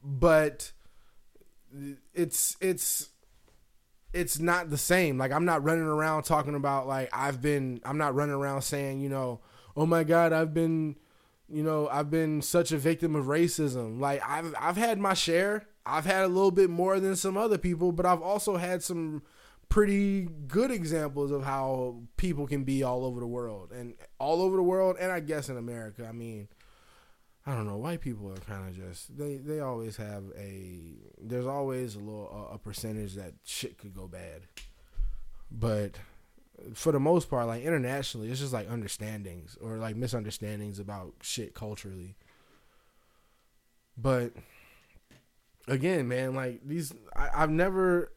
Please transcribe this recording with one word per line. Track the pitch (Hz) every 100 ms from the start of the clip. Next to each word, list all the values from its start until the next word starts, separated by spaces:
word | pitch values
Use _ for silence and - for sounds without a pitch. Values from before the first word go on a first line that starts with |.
But | 139 139 165 156 151 151 - - - - - - - - - - - 139 139 139 -
it's, | 170 165 - - -
it's, | 190 180 - - - _ _ - _ - _ _ _ _ -
it's | 175 175 143
not | 165 175 170
the | 147
same. | - 180 170 131
Like, | 131
I'm | 143
not | 175 165
running | 143 165
around | 160 151 156 156
talking | 147 156 143
about, | 147 143 139 131
like, | 135 127
I've | 117 139 131
been, | 143 143 131 123
I'm | 120 147
not | 147
running | 131 147
around | 139 139 139
saying, | 131 143 139 135
you | 139
know, | 135 131 117 - - - -
"Oh |
my | 156 165
God, | 156 165 170
I've | 160 160
been, | 156 165 160 156 143 _ _ _ _ -
you | 151
know, | 160 156 147
I've | 139 147
been | 160 160 151
such | 143 175 170
a | 160
victim | 143 165 165
of | 151 135
racism." | 151 170 160 151 127 113 117
Like, | 139 139 117
I've, | 147 165 147
I've | 156 180
had | 233 214
my | 202
share. | 185 - 170 196 214 208 _ -
I've | 151 156
had | 190
a | 190
little | 180 196
bit | 180 185
more | 170 185 190
than | 190
some | 185 190 190
other | 226 196
people, | 180 165 180
but | 170 180
I've | 175
also | 165 202 208 185
had | 175 180
some | - 175 160 151 - - - - _
pretty | 208 208 202 202 196 180 156 143
good | 160 262
examples | 233 160 160 151 135 143
of | 143
how | 139 135 135 131 127 120 117 -
people | 185 147 143
can | 143
be | 135 135
all | 131 127
over | 131 120
the | 120
world, | 120 120 104 90
and | 123 120 110 - -
all | 135 165
over | 185 190
the |
world, | 180 185 185 185
and | 185
I | 180
guess | 151 156 139
in | 127
America. | 117 117 110 104 113
I |
mean, | 117 117 110 104 - - - - - _ - _ _
I | -
don't | 127 107
know. | 101
White | 139 165
people | 139 110 101
are | 95
kinda | 92 101 95
just, | 92 92 87 - 131
they, | 147 139
they | 143 151
always | 135 120 113 101
have | 107 104 98 -
a, | 101 98 92 90 82 62 50 -
there's | 110 123
always | 127 139 135 127 123 104
a |
little, | 104 107 101 104 104
a, |
a | 107
percentage | 107 101 113 107 104 95
that | 90 -
shit | - - - -
could | 104
go | 92 92
bad. | 90 87 78 92 - - - - - - - - - -
But | 117 113 107 101 - 101 - _ - _ - -
for | 113 165
the | 143
most | 143 175 -
part, | 131 117
like, | 117
internationally, | 139 165 123 139 139 123 110
it's | 131
just, | 139
like, | 123 101
understandings | 117 101 - 107 110 98 87 80 -
or, | 113 113
like, | 113 110
misunderstandings | 123 123 107 - 104 104 104 98
about | 101 101 92 -
shit | - - 110
culturally. | - 107 104 101 95 90 95 _ _ _ _ _ _ _ _ _ _ _ _ _ _ _ _ _ -
But | 123 127 120 - - - - - _ - _ - _ _ _ _ -
again, | 131 156 180 123
man, | 127 131
like, | 131 127 117 139
these, | 160 143 - -
I, | - -
I've | - 156
never | 156 185 185 185 175 165